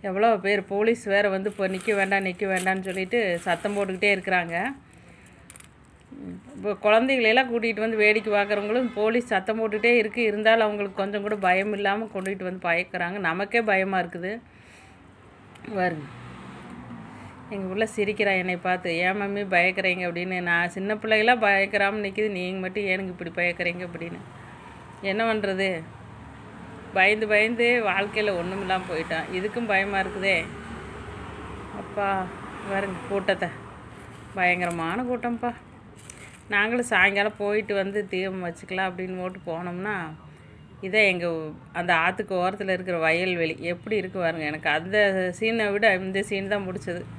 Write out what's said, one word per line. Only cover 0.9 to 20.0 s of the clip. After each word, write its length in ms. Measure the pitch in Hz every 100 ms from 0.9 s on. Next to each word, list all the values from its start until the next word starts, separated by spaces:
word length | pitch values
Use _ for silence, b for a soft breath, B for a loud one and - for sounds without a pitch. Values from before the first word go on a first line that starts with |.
| 233
வேற 260 | 214 196 208
வந்து, 200 | 190 196
"இப்போ 180 | 196 190
நிக்க 280 | 190 226
வேண்டாம், 300 | 202 196 196
நிக்க 200 | 190 175 196
வேண்டாம்னு" 280 | 185 185 190
சொல்லிட்டு 580 | 190 185 185 240 202 175
சத்தம் 380 | 185 170 202 202
போட்டுக்கிட்டே 320 | 196 185 208
இருக்கிறாங்க. 480 | 190 185 185 170 170 233 269 B B B B B B B - - - - - - - 180 180 -
இப்போ 180 | 285 202
குழந்தைகளையெல்லாம் 760 | 196 214 220 262 262 220 240 254
கூட்டிகிட்டு 280 | 233 226 214
வந்து 180 | 226 220
வேடிக்கை 360 | 208 214 214
பார்க்குறவங்களும் 580 | 208 202 202 208 240 247
போலீஸ் 340 | 208 214 240 240
சத்தம் 320 | 196 190 220
போட்டுகிட்டே 380 | 220 208 233 240
இருக்கு. 240 | 214 226
இருந்தாலும் 440 | 226 208 214 226
அவங்களுக்கு 320 | 214 208 202 190
கொஞ்சம் 240 | 196 202
கூட 140 | 202
பயம் 380 | 214 190 185 202
இல்லாம 320 | 202 202 208
கொண்டுகிட்டு 380 | 226 196 190 196
வந்து 260 | 185 185 175
பயக்குறாங்க. 480 | 170 180 180 175 202
நமக்கே 420 | 175 175 202 240
பயமா 380 | 220 190 190 190
இருக்குது. 420 | 175 175 180 226 - B B B B B - - - - - - -
பாருங்க, 300 | 202 180 160 143 - - - - - - - - - B B B B -
எங்க 260 | 202 185
புள்ள 120 | 196 220
சிரிக்கிறா 420 | - 202 208 202 190
என்னை 200 | 180 180
பார்த்து. 380 | 185 180 180
"ஏன் 260 | 165 180 196
மம்மி 320 | 202 202 202
பயக்குறீங்க?" 520 | 180 180 185 190 180